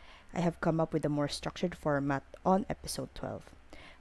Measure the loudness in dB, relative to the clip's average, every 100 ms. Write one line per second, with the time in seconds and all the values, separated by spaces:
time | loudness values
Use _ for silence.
0 | -20 -20 -8 0 0 2 2 2 2 0
1 | 0 2 0 -2 -6 -2 -2 0 0 2
2 | 2 0 -2 -2 4 4 4 -4 -6 -6
3 | -6 -6 -6 -8 -10 -18 -20 -18 -18 -6